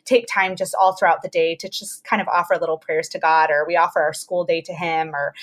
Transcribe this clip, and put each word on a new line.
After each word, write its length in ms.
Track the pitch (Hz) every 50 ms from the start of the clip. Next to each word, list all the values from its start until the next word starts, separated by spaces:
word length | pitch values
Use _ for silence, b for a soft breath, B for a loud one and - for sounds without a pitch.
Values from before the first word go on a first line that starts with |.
| B
take 220 | - 262 240 233 -
time 260 | - 202 190 185 185
just 220 | 180 185 180 - -
all 120 | 190 190 185
throughout 280 | - 196 170 156 -
the 60 | - 175
day 280 | - 170 165 165 165
to 120 | - - 156
just 360 | - - 208 - - - _
kind 180 | - 233 208
of 60 | 180 -
offer 280 | - 175 170 - 185 160
little 180 | 165 160 160 156
prayers 300 | - - 156 160 165 -
to 100 | - -
God, 320 | 170 160 160 160 160 156
or 140 | 147 147 151
we 80 | 165 175
offer 260 | 170 170 165 - 170
our 120 | 151 156
school 320 | 156 - - - 185 180 175
day 160 | 170 165 165
to 120 | 160 -
him, 400 | 170 156 175 170 160 160 160 160
or, 220 | 151 143 143 - B B